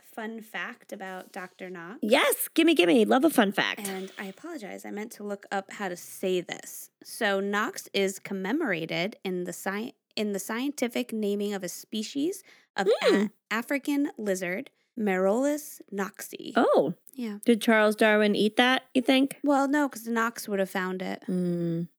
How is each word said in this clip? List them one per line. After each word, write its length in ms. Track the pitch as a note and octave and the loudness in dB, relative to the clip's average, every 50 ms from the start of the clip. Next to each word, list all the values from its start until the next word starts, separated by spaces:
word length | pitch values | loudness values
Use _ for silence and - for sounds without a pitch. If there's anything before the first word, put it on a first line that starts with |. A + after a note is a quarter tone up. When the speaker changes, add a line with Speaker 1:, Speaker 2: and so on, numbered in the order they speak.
| _ - - | _ -18 -14
Speaker 1:
fun 280 | - A3 G#3+ A3+ A3+ G#3+ | -10 -10 -10 -10 -12 -14
fact 500 | - - F#3 F3 G#3 A#3+ _ - _ - | -12 -10 -10 -10 -10 -12 _ -16 _ -14
about 400 | G#3 G3+ F#3+ F#3 F#3 F#3 - - | -12 -12 -12 -12 -12 -14 -14 -14
Doctor 380 | G3 F#3 F#3 _ _ F#3+ F#3 | -14 -14 -14 _ _ -14 -14
Knox. 300 | F#3 F3 E3 E3+ G#3+ D4 - | -12 -12 -14 -14 -10 -6 0
Speaker 2:
Yes, 440 | G#3 A3+ C#4+ G4 C#5+ A4+ - - - _ | 2 4 4 6 4 2 0 -4 -2 _
gimme, 220 | - D#4+ D#4+ E4 | 4 4 6 6
gimme. 320 | C4+ F4+ F4 D#4+ B3 G#3+ | 6 6 6 8 6 8
Love 180 | G3+ A3 C4 C4 | 6 6 4 4
a 60 | E4 | 4
fun 220 | - - G#3+ G3 G3+ | 6 6 4 4 4
fact. 360 | - C#3 G2+ - - G#3 G3+ | 0 0 0 0 -4 -6 -8
Speaker 1:
And 240 | F#3+ F#3+ F#3+ F#3+ - - | -8 -8 -10 -10 -10 -10
I 80 | G#3+ | -12
apologize. 580 | G3 F#3+ - - D#4+ F4 C#4+ G#3 F#3 F#3+ G3 - | -12 -12 -14 -14 -14 -12 -12 -12 -12 -14 -12 -12
I 60 | G#3+ | -10
meant 220 | G#3 G3+ G#3+ A#3 - | -8 -8 -10 -10 -12
to 120 | - G#3 | -12 -10
look 220 | G#3 G3+ G3+ - - | -10 -10 -10 -10 -6
up 220 | - G3 G3 - - | -6 -6 -6 -8 -10
how 160 | - G#3 F#3+ | -8 -8 -8
to 80 | F3+ | -8
say 460 | E3+ - - - - - F#3+ F#3 F3+ E3+ | -8 -12 -16 -12 -4 -2 0 0 0 0
this. 480 | - - - - - - - - - _ _ - | -4 -10 -12 -12 -16 -16 -16 -18 -18 _ _ -20
So 380 | - - - A#3 G#3 G3 G3 | -18 -8 -2 -2 0 0 0
Knox 480 | G3 G3+ G3+ G3+ A3 C4+ G4 - - - _ | 0 0 0 0 -2 -2 -6 -10 -14 -12 _
is 240 | G3+ G3 F#3+ G3 - | -2 -2 -2 -2 -6
commemorated 1000 | _ - G3+ F#3+ F#3+ F#3 A#3 D#4+ F4 A#3+ F#3 D#3+ D#3+ D#3+ E3+ D#3+ E3+ G3+ A#3 _ _ | _ -8 -8 -6 -4 -2 -2 -2 -2 -2 -2 -4 -4 -4 -4 -4 -4 -4 -6 _ _
in 200 | G3 F#3 F3+ F3+ | -4 -4 -4 -4
the 100 | F3+ F3+ | -6 -8
sci-, 400 | - - G3+ F#3+ G3+ A3 B3+ - _ _ _ _ | -8 -6 -6 -6 -6 -8 -8 -12 _ _ _ _
in 180 | - G#3+ G#3+ G3+ | -4 -4 -2 -2
the 40 | F#3+ | -4
scientific 760 | - - A3+ A#3 B3+ C#4+ C#4 - C4 A#3 - B3 B3+ - A3+ | -6 -6 -6 -4 -4 -4 -2 -2 -4 -2 -2 -4 -4 -4 -4
naming 400 | A3 G#3+ G3+ G3+ G#3 G#3 G3+ G#3 | -2 -2 -2 0 -2 -2 -4 -4
of 100 | F#3+ F#3 | -4 -6
a 60 | F3 | -8
species 720 | - - - _ - G#3+ G#3+ - - C#4 C#4 E4+ G4+ - - _ - _ _ _ _ | -10 -10 -14 _ -6 -6 -6 -4 -4 -2 -2 -2 -4 -6 -12 _ -20 _ _ _ _
of 100 | - - F#4+ A#4+ - | -2 2 2 2 4
Speaker 2:
Hmm. 140 | - C5+ F#4 | 4 4 4
Speaker 1:
a-, 140 | G3+ G#3 G#3 _ _ _ _ | 4 2 0 _ _ _ _
African 600 | G3+ - - - D4 C#4 - - C#4+ C#4+ C#4+ D4+ - - | -4 -4 -2 -2 -4 -4 -2 0 0 0 0 -2 -2 -6
lizard, 500 | A3 G#3 F#3+ F#3 F#3 F3 F3+ G3+ C#4 - _ _ _ _ _ - | -2 -2 -2 -2 -2 -4 -4 -6 -8 -12 _ _ _ _ _ -2
Merolus 800 | A3 G#3 F#3+ F#3 F#3 F#3+ G3+ A#3+ C4+ C#4+ D4 D4+ D4 - - - - _ | 0 0 2 4 4 4 4 2 2 0 0 -2 -6 -12 -18 -18 -18 _
knoxi. 640 | G3+ G3 G3 G3+ - - - - - - - - - | -6 -6 -6 -6 -6 -12 -14 -14 -12 -12 -12 -2 2
Speaker 2:
Oh. 380 | A3+ C4+ C5+ D5 - - - F3 _ _ - _ | 2 4 6 4 4 4 2 -2 _ _ -20 _
Speaker 1:
Yeah. 240 | - A#3+ A3 G3+ G#3 - | -8 -8 -6 -6 -4 2
Speaker 2:
Did 160 | - A#3+ G#3 - | 2 2 4 4
Charles 340 | - A3+ A3 G#3+ G#3+ G#3+ | 4 6 6 6 4 4
Darwin 400 | G#3 A3+ A3 G#3+ G#3 G#3+ G#3 G3+ | 4 4 6 6 6 6 4 4
eat 200 | - G3+ G#3+ - - | 4 2 2 4 4
that, 240 | B3 B3 C4 - - _ _ | 4 4 4 0 -2 _ _
you 80 | C4 | 0
think? 380 | A#3+ - C4 C4 C4+ C4+ - - - | 2 4 4 4 4 2 -2 -4 0
Speaker 1:
Well, 260 | C#4 C#4+ C4+ C#4 C4+ | 2 2 2 2 2
no, 200 | C#4 D4+ D4 C4+ | 2 2 2 0
'cause 180 | - A3+ A3+ | -2 -8 -8
Knox 400 | A3+ A#3 A3+ A3+ A#3 A#3 - - - | -4 -2 0 0 -2 -2 -6 -8 -4
would 80 | G#3 F#3+ | -2 -2
have 100 | F#3+ F#3 | -2 -2
found 300 | - G3 F#3 F#3 F#3 F#3 | -2 -4 -2 -2 -4 -4
it. 220 | F#3 F#3 - - - - | -4 -6 -8 -8 -6 -4
Speaker 2:
Mm. 580 | F#3 F3+ F3+ F3 F3 F3 E3+ E3+ E3 E3 F3 - _ | -2 0 0 0 0 0 0 -2 -2 -2 -4 -6 _